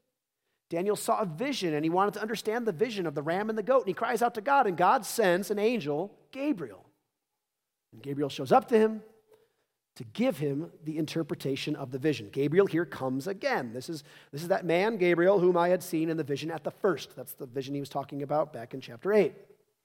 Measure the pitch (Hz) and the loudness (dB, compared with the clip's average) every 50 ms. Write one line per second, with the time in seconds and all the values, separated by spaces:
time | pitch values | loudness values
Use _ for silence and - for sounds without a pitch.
0 | _ _ _ _ _ _ _ _ _ _ _ _ _ - 170 170 185 208 208 - | _ _ _ _ _ _ _ _ _ _ _ _ _ -6 -4 -2 0 0 0 0
1 | - - 220 214 220 180 151 156 240 285 262 - 196 170 151 147 156 160 170 185 | 0 0 0 0 0 -4 -4 -4 -4 -4 -2 -2 -2 -2 0 0 0 2 2 2
2 | 196 202 196 208 208 220 233 185 - 214 214 247 240 220 180 143 214 262 214 202 | 2 2 0 -4 -6 -6 -6 -4 -4 -4 -4 -2 -2 -4 -2 0 -2 -2 -2 -2
3 | 175 160 143 151 143 160 170 190 214 220 220 220 202 202 262 262 - 196 175 - | -4 -4 -4 -4 -2 -2 -2 -2 -2 -2 -4 -2 0 2 2 2 2 0 -2 -2
4 | 233 - - 202 240 240 240 220 196 240 277 277 254 202 180 151 175 190 233 269 | -2 -2 0 0 0 0 -2 -2 -2 2 4 4 4 2 2 4 4 6 4 4
5 | 185 - - - 220 180 170 180 202 - 214 208 202 226 247 220 139 147 143 147 | 2 -2 0 2 4 4 4 2 0 -2 -2 0 2 2 2 0 -2 -2 -2 -2
6 | 185 202 - _ _ _ - 262 277 302 269 180 151 117 92 90 - _ _ _ | -4 -6 -10 _ _ _ -10 -4 -2 -2 -2 -2 -6 -10 -12 -16 -20 _ _ _
7 | _ _ _ _ _ _ _ _ _ _ _ _ _ _ _ _ _ _ - 110 | _ _ _ _ _ _ _ _ _ _ _ _ _ _ _ _ _ _ -20 -14
8 | - 139 139 139 147 135 - - 139 127 196 254 - - 247 214 220 220 220 214 | -10 -8 -4 -4 -4 -4 -4 -4 2 4 6 6 6 6 4 6 6 4 2 -2
9 | - - _ _ _ _ - _ _ _ _ _ _ _ _ _ _ _ _ - | -12 -16 _ _ _ _ -20 _ _ _ _ _ _ _ _ _ _ _ _ -16
10 | 123 113 - - 233 262 196 135 151 143 139 143 165 165 - - 156 151 156 156 | -16 -8 -2 0 0 0 0 0 -2 -2 -2 -2 -4 -8 -10 -12 -10 -6 -4 -4
11 | 156 139 - 165 160 - 185 - - 143 135 135 - 156 151 147 139 127 127 131 | -4 -2 -2 -4 -4 -4 -4 -4 -4 -4 -4 -2 -2 -4 -4 -4 -6 -8 -6 -2
12 | 127 156 143 110 104 101 - 139 139 147 156 185 202 - 160 165 175 185 - - | 0 0 0 0 -4 -6 -2 0 0 4 4 4 4 4 2 0 -2 -2 -4 -6
13 | 135 131 131 135 135 185 202 208 285 277 247 185 131 117 107 127 131 - 170 147 | -4 -2 -2 -2 -4 -6 -6 -4 -4 -2 -2 -2 -2 -4 -8 -10 -10 -10 -10 -10
14 | - - - - - _ - 143 170 170 190 190 170 165 160 175 196 226 240 190 | -12 -16 -20 -20 -18 _ -12 -6 -2 0 0 0 2 2 2 2 2 2 0 2
15 | 180 175 175 165 170 185 202 196 175 180 180 175 170 175 180 180 - - - 156 | 2 4 4 4 6 4 6 6 6 4 4 4 4 4 2 0 0 -2 -4 -2
16 | 160 165 160 160 151 131 143 135 151 160 165 151 - 175 - - - 202 165 135 | -2 -2 -2 -2 -4 -4 -4 -4 -4 -6 -8 -8 -8 -10 -4 0 0 0 0 0
17 | - - - 143 123 - - - 147 127 117 139 131 135 143 143 139 - - 143 | -4 -12 -14 -14 -14 -14 -14 -14 -14 -10 -8 -8 -6 -6 -6 -8 -8 -6 -6 -6
18 | 135 - 151 139 143 139 147 151 160 - - 113 113 - - 131 127 - 120 113 | -6 -6 -8 -8 -4 0 0 0 0 -2 -6 -12 -12 -12 -12 -14 -14 -14 -14 -6
19 | - 185 214 214 180 - - - - - _ _ _ _ _ _ | -2 2 4 4 4 4 0 -6 -18 -20 _ _ _ _ _ _